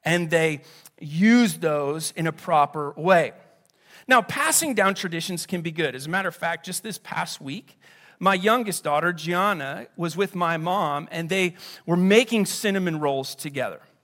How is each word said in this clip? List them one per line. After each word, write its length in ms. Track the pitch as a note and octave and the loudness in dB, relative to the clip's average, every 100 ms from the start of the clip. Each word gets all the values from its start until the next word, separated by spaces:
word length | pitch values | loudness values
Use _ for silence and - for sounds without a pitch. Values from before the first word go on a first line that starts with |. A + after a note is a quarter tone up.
and 240 | D#3 F3 E3 | 0 0 2
they 340 | E3 D#3+ D3 - - - _ | 2 2 -2 -12 -20 -20 _
use 600 | D#3 D#3 G#3+ A#3+ A3+ D#3+ | -8 2 6 6 4 0
those 520 | D#3+ D3 C#3+ D#3 D#3+ - | -2 0 -2 -4 -6 -2
in 100 | E3 | -4
a 60 | |
proper 640 | D#3+ - D#3 C#3+ D#3 D3 D3+ | -4 0 2 2 0 -8 -2
way. 340 | E3+ F3+ C3 - _ _ _ _ _ - - | 4 4 4 -6 _ _ _ _ _ -18 2
Now, 140 | B3+ | 2
passing 520 | F#3+ - D#4 D#4 D#4+ | 2 -2 0 0 0
down 220 | G#3+ F#3+ G3 | 2 2 0
traditions 500 | F#3 E3 E3 E3+ - | -6 -6 -6 -8 -6
can 140 | F3+ | -6
be 100 | E3 | -4
good. 240 | D#3+ D3+ | -2 -2
As 120 | B2+ C#3+ | -4 -4
a 40 | |
matter 180 | F#3 F#3+ | -2 -4
of 60 | |
fact, 320 | - E3+ E3 F3+ | -4 -6 -6 -8
just 160 | F#3 | -10
this 160 | A3 - | -8 -12
past 420 | - - D#3+ - | -8 -8 -6 -8
week, 380 | C#3 F3+ - _ _ - - _ | -10 -12 -14 _ _ -20 -20 _
my 160 | F3+ | 0
youngest 480 | F#3+ G3+ A#3+ G#3+ E3+ | 2 2 2 0 -4
daughter, 300 | D#3 D3 E3+ | -2 0 0
Gianna, 760 | E3+ D#3+ F3 G3+ F3+ C3+ E3 A#3 - | -2 -4 0 0 0 -6 -10 -12 -6
was 200 | E3+ E3+ | -6 -2
with 180 | G3 | -4
my 220 | F3+ E3+ E3 | 0 -2 0
mom, 500 | E3 G3 D#3+ C#3+ D#3+ | -2 0 0 -2 -6
and 160 | E3+ E3 | -8 -4
they 260 | F#3+ F#3 F3 - - - | 0 -2 -4 -20 -14 0
were 100 | F3 | 2
making 500 | F#3 G#3+ A#3+ A3+ G3 | 6 6 6 2 0
cinnamon 520 | - G#3 G3 F3+ D#3 | 0 -2 0 -2 -2
rolls 380 | D3 C3+ C3 - | -2 -2 -6 -10
together. 460 | D#3 C#3 A#2 D#2+ _ _ | -10 -6 -6 -8 _ _